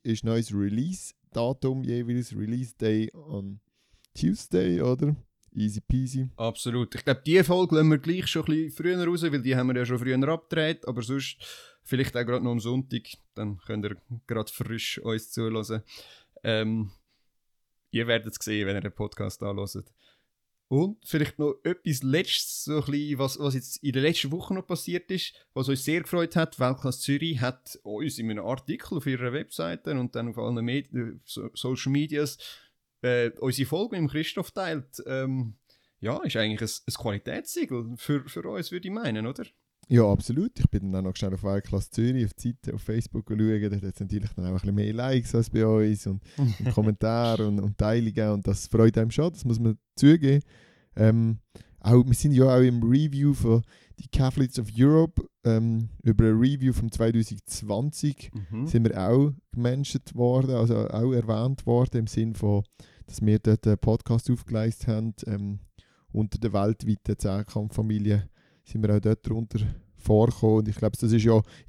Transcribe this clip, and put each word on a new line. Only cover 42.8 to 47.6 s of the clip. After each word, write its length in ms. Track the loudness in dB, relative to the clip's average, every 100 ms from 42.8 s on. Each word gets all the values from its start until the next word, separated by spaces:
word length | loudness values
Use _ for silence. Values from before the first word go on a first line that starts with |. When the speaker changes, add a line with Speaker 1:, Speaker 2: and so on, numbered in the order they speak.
Speaker 1:
Facebook 440 | -4 -4 -4 -8 -4
schauen. 340 | 0 2 2 0
Dort 120 | -4
hat's 160 | -6 -8
natürlich 300 | -6 -4 -4 -6
dann 100 | -4
auch 40 |
ein 40 |
bisschen 220 | -2 0 0
mehr 180 | 0
Likes 420 | -2 0 0 2 0
als 140 | 2
bei 160 | 2 4
uns 420 | 4 4 2 -2
und, 140 | -6 -8 -2
und 340 | 0 0 -2
Speaker 2:
<laughs> 20 |
Speaker 1:
Kommentare 720 | 2 2 2 0 0 0 0 0
und, 120 |
und 180 | 0